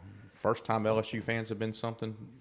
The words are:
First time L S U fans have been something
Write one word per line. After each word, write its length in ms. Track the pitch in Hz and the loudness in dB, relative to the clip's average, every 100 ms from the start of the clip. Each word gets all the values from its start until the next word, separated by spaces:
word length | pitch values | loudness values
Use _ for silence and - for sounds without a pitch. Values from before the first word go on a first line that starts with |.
| 98 - - - | -18 -18 -18 -2
First 240 | 104 117 | 2 2
time 220 | - 110 107 | 2 2 6
L 120 | 110 | 4
S 140 | 110 | 2
U 80 | 113 | -2
fans 300 | 120 117 110 | 0 0 0
have 80 | 104 | 0
been 160 | 110 | -2
something 420 | 107 117 113 110 110 - - | 0 -4 -2 -4 -6 -12 -6